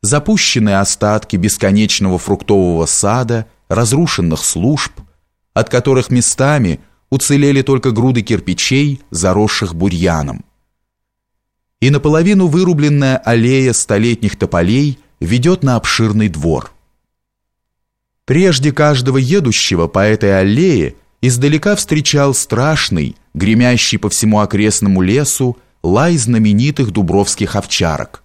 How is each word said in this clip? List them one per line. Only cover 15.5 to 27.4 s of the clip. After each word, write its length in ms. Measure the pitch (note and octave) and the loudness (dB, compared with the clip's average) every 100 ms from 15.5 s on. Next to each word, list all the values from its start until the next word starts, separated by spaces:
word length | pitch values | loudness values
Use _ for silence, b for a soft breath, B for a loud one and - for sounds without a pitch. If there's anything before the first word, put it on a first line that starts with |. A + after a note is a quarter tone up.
| F#3 | 0
на 140 | C#3+ A#2+ | 0 0
обширный 520 | - - A2 G#2 G#2+ | -2 -2 0 2 0
двор. 440 | D#2 D#2+ D2+ - _ _ _ _ _ _ _ _ _ _ _ _ _ _ _ | -2 -2 -2 -4 _ _ _ _ _ _ _ _ _ _ _ _ _ _ _
Прежде 480 | - C#3 F#3+ C#3+ C#3+ | -2 2 2 2 0
каждого 460 | C#3 D3+ C#3 B2 C3+ | 0 0 2 0 0
едущего 680 | B2+ G3 C#3 G#2 - F2+ E2 | 2 0 0 -2 -2 -2 0
по 120 | F#2+ | 0
этой 420 | G#2 G#2+ G2+ F#2+ | 0 2 2 2
аллее 540 | F#2+ A2+ F#3 C3 C#2 - _ _ | 2 2 2 2 -2 -6 _ _
издалека 560 | B2+ B2 C#3+ D3+ G#3 G3+ | -2 0 0 0 0 -2
встречал 560 | - D#3 D3 C#3+ C#3 | -2 -2 0 0 0
страшный, 840 | C3 - G#2+ C#3+ D#3 - F2+ C2+ - _ | -2 -4 -2 0 0 -2 -2 -4 -8 _
гремящий 640 | - G2 A2 B2 A#2+ - A2 | -4 0 2 2 2 0 -2
по 100 | G#2 | -4
всему 320 | - A2 G#2 | -2 0 2
окрестному 640 | G#2 G2+ G#2+ G2+ G2+ F#2 | 0 0 0 0 0 2
лесу, 560 | F#2 A#2+ C#3+ - B2+ A#2 b b | 2 0 0 -2 -2 -4 b b
лай 340 | E2+ G2 D#3+ E3+ | -2 0 2 0
знаменитых 720 | A#2 A#2+ G#2+ G#2 C3+ D3 B2 | 0 2 2 2 0 -2 -2
дубровских 640 | F#2+ F2+ F#2+ G2+ - | -2 0 0 0 -4